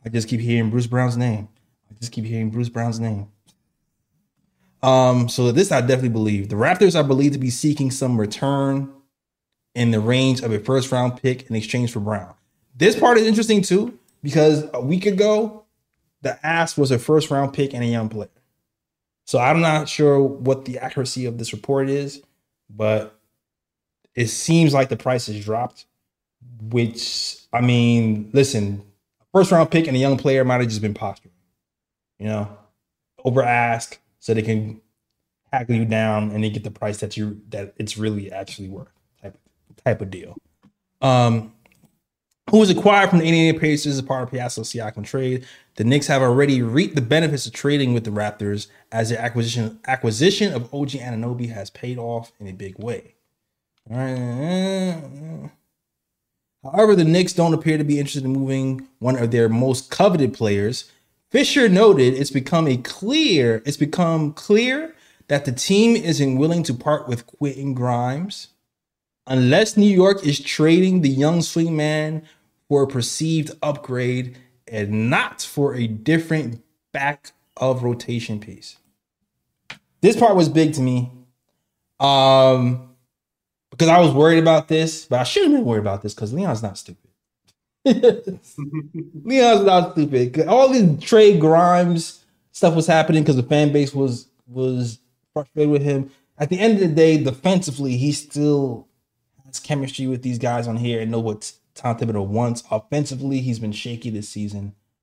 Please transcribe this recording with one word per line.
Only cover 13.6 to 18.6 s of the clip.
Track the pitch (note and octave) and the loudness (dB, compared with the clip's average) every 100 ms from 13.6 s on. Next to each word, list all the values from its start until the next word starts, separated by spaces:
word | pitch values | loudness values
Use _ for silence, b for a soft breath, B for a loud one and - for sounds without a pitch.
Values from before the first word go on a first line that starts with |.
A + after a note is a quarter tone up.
too, | F#3+ F3+ A#3+ - _ _ | 2 0 0 -8 _ _
because | C#3+ D3+ D3+ D3+ D3+ | -2 2 4 4 -2
a | B2+ | -6
week | B2+ F3+ | -2 -2
ago, | G3+ F#3+ G#3 G#3+ A3 - _ _ _ _ _ _ | 0 2 2 2 -2 -8 _ _ _ _ _ _
the | C3 B2 D#3 | -10 -6 -4
ask | E3 E3 - | -2 -2 0
was | C3+ | 0
a | B2 | 0
first | - D#3 D3 | 2 2 2
round | C#3 C3+ | -2 -2
pick | C3+ C#3 | -2 -4
and | B2+ | -4
a | A#2+ | -4
young | A#2 A2 | -2 -4
player. | A2 G2 _ _ _ | -8 -14 _ _ _